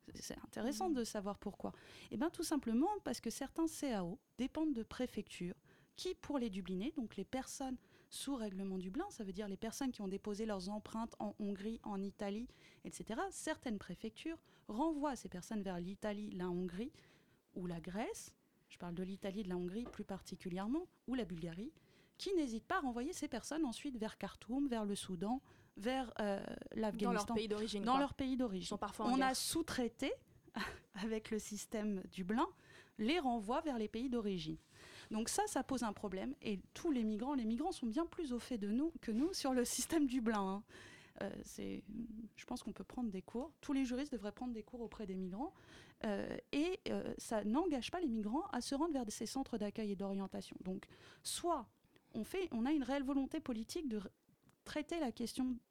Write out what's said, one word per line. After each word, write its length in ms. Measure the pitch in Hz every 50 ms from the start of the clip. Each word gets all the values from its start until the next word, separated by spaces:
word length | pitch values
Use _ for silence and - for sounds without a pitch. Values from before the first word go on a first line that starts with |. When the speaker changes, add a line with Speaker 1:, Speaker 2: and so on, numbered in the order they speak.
| _ - -
Speaker 1:
C'est 240 | - - - - -
intéressant 500 | - - - - 214 214 196 214 381 370
Speaker 2:
Mhm. 60 | 311
Speaker 1:
de 100 | 254 226
savoir 340 | - - 214 190 208 202 -
pourquoi. 340 | - 208 185 - - 101 - - - - - - - -
Eh 60 | -
ben, 140 | 214 269 349
tout 120 | - -
simplement 460 | 330 - 320 277 - 233 220 240 294 392 427 392 -
parce 160 | - 247 -
que 80 | - 233
certains 380 | 220 - 277 269 - - 330
C 260 | 320 - - - 277
A 140 | 233 196 180
O 120 | 170 190 - _ _ _ -
dépendent 340 | 247 262 - 311 320 311
de 100 | 285 226
préfectures 720 | 214 - - - 254 240 - 220 202 - - - 180 175 190 - _ - - - - _ _
qui, 180 | - - 370 370
pour 240 | - - - 285 285
les 100 | 240 233
Dublinés, 440 | 185 196 190 - 190 180 202 277 -
donc 200 | - 233 208 -
les 100 | - 190
personnes 500 | - - 262 254 - - - 269 262 262 - - - - - - _
sous 260 | - - - - 285
règlement 440 | 247 220 208 190 185 196 190 190 190
Dublin, 260 | 180 190 185 269 381 415
ça 120 | 349 -
veut 120 | 220 190 180
dire 140 | 185 214 202
les 100 | 196 190
personnes 340 | - 220 - - 277 262
qui 80 | 233 -
ont 80 | 208 190
déposé 380 | 185 190 - 214 208 190 226
leurs 240 | 220 208 190 180 196
empreintes 440 | 208 214 - - - 226 226 233 - -
en 160 | 226 208 202 -
Hongrie, 400 | 214 202 202 190 196 220 226 233
en 180 | - 220 202 190
Italie, 480 | 196 202 - - 208 202 202 214 240 - - - - - - - _
et 60 | 185
cetera, 320 | 175 - 180 - 214 262 370 392
certaines 460 | - - - 302 311 302 - 262 220 196
préfectures 600 | - - 180 - - 220 - - - 320 330 320 _ - - - - -
renvoient 460 | 214 220 302 330 320 285 277 302 262
ces 140 | - - 185
personnes 320 | - 180 170 - 226 214
vers 180 | 190 190 180 175
l'Italie, 520 | 175 180 202 - - 214 208 202 208 208
la 180 | 202 185 180 180
Hongrie 440 | 175 175 185 180 175 180 233 294 - - - - - - - _ - _ _ _ -
ou 120 | 202 180
la 140 | 180 170 170
Grèce, 540 | 160 185 175 208 240 359 440 - - - - _ _ _ _ _ _ _
je 80 | - -
parle 160 | 180 175 175
de 80 | 165
l'Italie 380 | 185 185 196 190 - 202 185 202
et 20 |
de 80 | 214 185
la 80 | 180 180
Hongrie 260 | 180 175 185 226 240
plus 200 | 208 - - 208
particulièrement, 800 | - 196 185 - - 190 - - 185 175 185 196 214 262 320 370 - _ _ _
ou 100 | - 247
la 100 | 262 220
Bulgarie, 460 | 165 180 165 165 170 165 175 214 302 - - - - - - - - _
qui 160 | _ - 370 403
n'hésitent 320 | 349 302 254 220 220 -
pas 120 | _ 339 381
à 20 |
renvoyer 320 | 294 262 233 233 247 302
ces 160 | 370 - - 294
personnes 360 | - 220 - - 285 320 320
ensuite 300 | 254 220 - - 294 254 226
vers 180 | 214 214 -
Khartoum, 520 | _ - 190 - - - - 233 277 285 277
vers 160 | 240 226 214
le 80 | 202 202
Soudan, 480 | 190 - - 185 165 185 208 247 269 - - - - - - _
vers, 360 | - 196 240 262 262 262 226 - -
euh, 260 | 214 208 196 196 - - - - - -
l'Afghanistan. 340 | - 220 220 214 208 226 214
Speaker 2:
Dans 60 | 240
leur 140 | 240 214 202
pays 220 | 208 233 220 226 214
d'origine, 360 | 208 208 214 226 202 202 202
Speaker 1:
Dans 80 | 226
Speaker 2:
quoi. 80 | 254 269
Speaker 1:
leur 140 | 285 269 -
pays 220 | - 277 262 262
d'origine. 280 | 240 254 233 190 185 170
Speaker 2:
Ils 20 |
sont 120 | - 208 196
parfois 280 | - 202 - - 220
en 40 | 240
Speaker 1:
On 40 | 247
a 140 | 262 262 262
Speaker 2:
guerre. 80 | 262
Speaker 1:
sous-traité 760 | - - - - 330 320 - - - 247 226 - - 269 285 523 - - - - - _ - _
<laughs> 400 | 226 202 - - - - _ -
avec 360 | 196 190 226 220 220 214 -
le 80 | 226 214
système 640 | - - 214 202 - - - 220 208 214 202 190 - 180
Dublin 360 | - - 185 175 214 240 320 392 359 - - - - - - - _ -
les 220 | 214 220 320 359
renvois 400 | 294 262 240 233 202 196 247 302
vers 180 | 330 311 262 233
les 80 | 214
pays 220 | 208 - 226 240 277
d'origine. 480 | 240 240 208 208 196 180 156 156 160 - - _ - - - - - - - -
Donc 160 | 226 220 233 226
ça, 180 | - - 415
ça 160 | 415 - 294
pose 220 | 269 - 269 247 240
un 80 | 220
problème. 420 | 202 - - 202 180 185 202 247 269 -
Et 180 | - - - 185 - - _
tous 160 | - - 339
les 140 | 294 247 220
migrants, 300 | 214 220 202 226 269 294
les 100 | 269 226
migrants 260 | 214 - 233 302 370
sont 160 | 359 - -
bien 200 | 226 214 269 339
plus 260 | 339 - - 339 269
au 80 | 247 233
fait 180 | - - 254 226
de 100 | 196 202
nous 240 | 208 247 294 330 - -
que 120 | - -
nous 200 | 214 220 285 359
sur 220 | 381 - - 277 262
le 100 | 247 240
système 420 | 240 - - 240 - 320 330 294 254
Dublin, 320 | 240 262 220 226 226 208
hein. 240 | 196 190 190 202 214 - - - - - - - - - - -
Euh, 100 | - 196 - -
c'est, 400 | - - - - - 98 98 - 202 202 214 220 233 233 214 220 226 208 _
je 80 | - -
pense 180 | - 247 247
qu'on 100 | - 226
peut 120 | 185 - 196
prendre 260 | _ - - 247 220
des 120 | 185 185
cours. 300 | - - - 226 277 320 - _
Tous 120 | - -
les 120 | 285 269 269
juristes 280 | 240 247 247 294 294
devraient 180 | - 220 190 208
prendre 220 | 202 - 254 247
des 100 | 233 220
cours 180 | 208 - - 240
auprès 240 | 233 214 - - 220
des 120 | 190 190
migrants. 360 | 185 190 185 180 202 277 370 - - - - - - - - - _ -
Euh, 320 | 226 202 196 208 - - - - _
et, 260 | - 285 302 359 370 - _ -
euh, 220 | 214 202 - - - -
ça 240 | - - 233 214
n'engage 480 | 202 208 214 285 370 370 294 254 220 -
pas 100 | - 359
les 80 | 359 277
migrants 380 | 226 220 208 208 226 294 392 392
à 80 | - 247
se 160 | 240 - 277
rendre 160 | 262 311 349
vers 120 | 294 269 240 208
ces 180 | - - 233
centres 320 | 208 - 269 269 - - 220
d'accueil 320 | 208 208 196 - 220 208
et 60 | 202
d'orientation. 600 | 175 196 196 196 196 196 190 - 202 185 - - -
Donc, 260 | - 185 190 196 - - - - - - - - -
soit 440 | - - - - 349 339 285 220 - _ _ _ _ _ - _ _ -
on 80 | 233
fait, 260 | 208 - - 381 381 -
on 140 | - 226 226
a 60 | 269
une 120 | 311 302 254
réelle 180 | 226 269 285
volonté 380 | 269 254 285 277 269 262 - 320
politique 480 | 311 - 247 220 226 - - 349 330 269
de 100 | 220 214
r-, 100 | 185 - - _ _ _ - _ _ - - _ _
traiter 360 | - - 302 294 - 330 339
la 100 | 311 240
question 460 | 220 - 233 220 - - 254 254 247 233 _ _